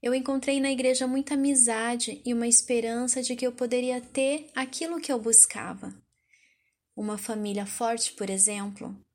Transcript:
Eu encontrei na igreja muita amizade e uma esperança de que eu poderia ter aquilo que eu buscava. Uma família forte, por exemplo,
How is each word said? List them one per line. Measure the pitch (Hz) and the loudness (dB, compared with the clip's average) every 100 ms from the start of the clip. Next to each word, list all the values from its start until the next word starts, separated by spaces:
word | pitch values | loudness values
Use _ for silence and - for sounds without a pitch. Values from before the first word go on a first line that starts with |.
Eu | 240 | 0
encontrei | 262 262 269 262 277 | -2 0 -2 0 0
na | 269 | 0
igreja | 262 254 254 254 | 0 2 2 0
muita | 262 277 | 0 0
amizade | 294 277 277 - 220 233 240 - 294 | 0 2 4 4 4 0 -2 -4 -6
e | - | -4
uma | 240 233 | 0 4
esperança | 233 - 240 226 233 247 262 | 4 4 0 0 -2 -2 -2
de | 247 247 | -2 -2
que | 254 | -4
eu | |
poderia | 247 247 247 247 247 | -2 -2 0 0 -4
ter | 240 - 269 302 302 | -6 -2 0 -2 -6
aquilo | - 262 - 330 339 | -8 -6 -6 -6 -6
que | - | -4
eu | 254 | -2
buscava. | 220 226 262 220 185 190 - - _ _ _ _ _ _ _ _ _ - | 4 8 8 4 -10 -10 -12 -16 _ _ _ _ _ _ _ _ _ -10
Uma | 214 208 | -8 -6
família | - 220 208 202 | -6 -6 -4 -4
forte, | 202 - 233 233 - | -4 -2 -2 0 -4
por | - 196 | -4 -4
exemplo, | 190 202 208 202 202 220 196 _ | 2 2 2 -6 -10 -12 -14 _